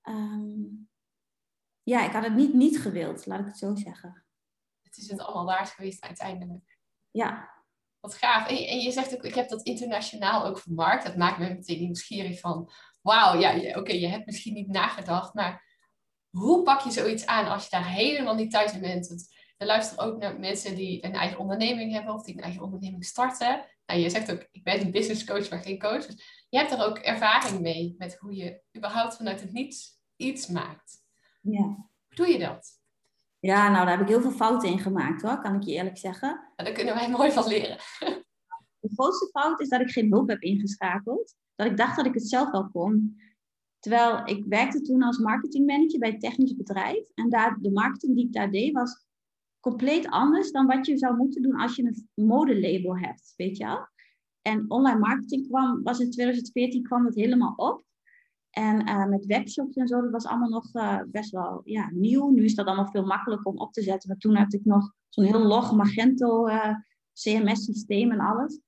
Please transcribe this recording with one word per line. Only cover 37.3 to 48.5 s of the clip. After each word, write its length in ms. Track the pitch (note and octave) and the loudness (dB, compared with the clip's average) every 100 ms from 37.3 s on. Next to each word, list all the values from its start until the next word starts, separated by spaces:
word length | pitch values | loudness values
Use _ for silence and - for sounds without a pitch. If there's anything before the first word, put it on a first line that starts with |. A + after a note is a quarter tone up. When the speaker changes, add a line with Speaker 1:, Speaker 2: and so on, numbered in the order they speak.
Speaker 2:
van 140 | C4+ A3+ | 4 2
leren. 280 | G#3 - - - - | 0 -2 -8 -14 -8
<laughs> 840 | - F#4 - _ _ - _ _ | -6 -6 -12 _ _ -18 _ _
Speaker 1:
De 80 | G#3+ | -10
grootste 340 | G#3 C4+ F#4+ F#4+ | 0 0 0 -4
fout 280 | C#4+ D4 E4 | 0 0 0
is 80 | C#4 | 0
dat 120 | B3 | 0
ik 100 | B3 | 2
geen 220 | - G#3+ | 2 4
hulp 160 | G#3 G#3+ | 4 4
heb 120 | G#3 | -2
ingeschakeld. 920 | F3 G3 G3+ G3+ F#3+ F#3 G3+ C#4+ A4+ _ _ | 0 0 -2 -4 -2 -2 -4 -4 -6 _ _
Dat 120 | _ G#3+ | _ -2
ik 100 | G3+ | 2
dacht 200 | B3 - | 0 2
dat 100 | B3+ | 0
ik 80 | |
het 140 | B3 G#3+ | 0 0
zelf 220 | B3+ C#4+ | 0 2
wel 200 | G3 F#3+ | 0 -2
kon. 500 | F3 F3 G#3+ G#3+ - _ _ _ _ _ _ | -2 2 2 2 -4 _ _ _ _ _ _
Terwijl 480 | - A#3 A#3 A3+ - | 0 4 4 2 -2
ik 180 | G3+ G#3 | -6 0
werkte 320 | G#3 C4+ D4 | 0 0 -2
toen 220 | D4 B3+ | 2 2
als 160 | B3 A#3 | 4 2
marketingmanager 800 | A3 A3+ D4 C4+ C#4+ C#4+ D#4+ D#4 | 0 0 -2 2 2 4 2 4
bij 140 | A3+ | 0
een 60 | G#3+ | -2
technisch 380 | A3 - C4 - | -6 2 2 2
bedrijf. 540 | G3+ F#3+ G3+ F#4+ - | -6 -4 -2 -4 -6
En 140 | - A#3 | -4 0
daar, 280 | A3+ A3 G#3+ | 4 2 0
de 100 | G3 | 0
marketing 440 | G3 A#3 C4+ D4 | 2 0 0 0
die 120 | A#3+ B3 | 2 2
ik 60 | |
daar 180 | A3 G3+ | 0 -2